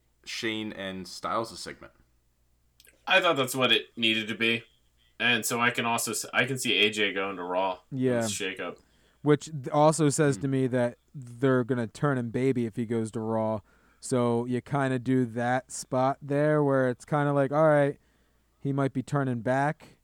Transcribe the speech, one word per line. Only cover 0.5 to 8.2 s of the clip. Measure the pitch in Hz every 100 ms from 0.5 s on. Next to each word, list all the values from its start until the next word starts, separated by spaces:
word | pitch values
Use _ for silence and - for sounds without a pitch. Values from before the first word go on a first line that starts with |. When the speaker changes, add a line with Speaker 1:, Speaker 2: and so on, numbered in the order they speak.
| 110 107
Speaker 1:
and | - 98 92 90
Styles' | - 85 104 117 87
segment? | 82 69 - _ _ _ _ _ _ _ _ _ _ _ -
Speaker 2:
I | 190
thought | 175 139
that's | 123
what | 135 123
it | 110 - -
needed | 113 110 107
to |
be, | 110 113 117 - _ _ _ _ -
and | 117 117
so | - 120
I | 120
can | 120
also | 120 117 -
s-, | 107 -
I | 110 123
can | 135
see | 123 95
A | 107
J | 214 101
going | 95 98 92
to |
Raw. | 90 90 95 90 -
Speaker 3:
Yeah. | 135 127 120